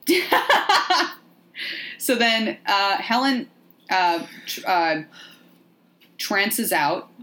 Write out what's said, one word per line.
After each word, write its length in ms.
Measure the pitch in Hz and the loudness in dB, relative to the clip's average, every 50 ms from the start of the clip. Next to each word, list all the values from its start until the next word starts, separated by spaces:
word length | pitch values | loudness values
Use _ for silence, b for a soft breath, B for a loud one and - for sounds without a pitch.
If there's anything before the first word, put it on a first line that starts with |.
| - | 0
<laughs> 1160 | - 339 359 349 - - - - - 285 - - - 403 - - - 370 330 - 330 - - _ _ _ _ _ _ B B B B B B B B B B | 0 0 0 2 2 0 0 2 2 2 2 4 2 2 2 2 2 0 0 0 -2 -6 -14 _ _ _ _ _ _ B B B B B B B B B B
So 140 | - - 262 | -2 0 2
then, 420 | 233 233 233 226 226 220 226 339 - _ | 2 4 2 2 2 0 -2 -4 -6 _
uh, 300 | - 202 196 196 196 196 | 0 2 2 2 2 0
Helen, 520 | - - - 233 240 254 269 269 247 - - _ _ _ _ _ _ _ _ | -2 -2 0 0 2 2 2 0 0 -2 -6 _ _ _ _ _ _ _ _
uh, 380 | - 185 180 175 180 165 - - - - - | 0 2 2 2 2 0 -4 -8 -16 -18 -12
tr-, 220 | - - - - | -12 -12 -8 -4
uh, 360 | - 190 175 165 165 160 156 156 - B B B B B B B B B B B _ _ _ _ _ _ _ _ _ _ _ | -2 0 0 2 0 0 -2 -4 -12 B B B B B B B B B B B _ _ _ _ _ _ _ _ _ _ _
trances 540 | - - 214 196 196 214 - - 226 190 | -8 -4 0 0 0 0 0 -2 -2 0
out. 380 | 185 160 147 143 165 185 - - - _ | 0 0 0 0 0 -2 -6 -12 -20 _